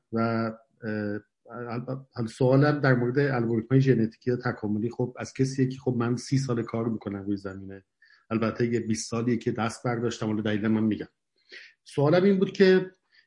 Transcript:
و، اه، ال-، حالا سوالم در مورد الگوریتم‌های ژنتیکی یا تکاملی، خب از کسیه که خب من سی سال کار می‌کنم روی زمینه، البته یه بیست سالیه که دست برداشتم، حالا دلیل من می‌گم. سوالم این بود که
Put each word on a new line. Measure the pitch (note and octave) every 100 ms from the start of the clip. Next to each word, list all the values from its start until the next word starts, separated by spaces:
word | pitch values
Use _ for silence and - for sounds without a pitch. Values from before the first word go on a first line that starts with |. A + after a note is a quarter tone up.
| _
و، | A2+ A#2 A2+ A2+ A2+ _ _
اه، | A2 G#2+ G#2 G#2+ - _ A#2
ال-، | A#2 A#2+ A#2 C3 C3 -
حالا | - A2
سوالم | - B2+ C3+ D3 D3
در | C3+ A#2+
مورد | A#2+ C#3
الگوریتم‌های | C#3+ B2 A2+ A#2 - C3+
ژنتیکی | C3+ A2+ A2 - B2
یا | A#2+
تکاملی، | B2 - G#2 G#2 A#2
خب | A#2+ B2 -
از | -
کسیه | - C3+ C#3 B2+
که | -
خب | C3 B2
من | A#2+ A#2+
سی | - C3+
سال | - A#2
کار | A2+ A#2 A#2
می‌کنم | G#2+ G#2 G2 G2
روی | G2
زمینه، | G2 G2 F#2+ G2 - _ _ _ -
البته | A2+ A2 - A#2+
یه | A#2+
بیست | A2 A2 -
سالیه | A#2 A#2+ A2+
که | A#2+
دست | G#2+ A2+ -
برداشتم، | B2 A2+ A#2 - G#2+
حالا | G#2+
دلیل | G#2+ G#2 A2
من | A2
می‌گم. | A2 F2 F2 _ _ _ _ - - _
سوالم | - - C#3+ F3+
این | G3 F#3+
بود | F#3+
که | - F#3 F#3 F#3 - _ _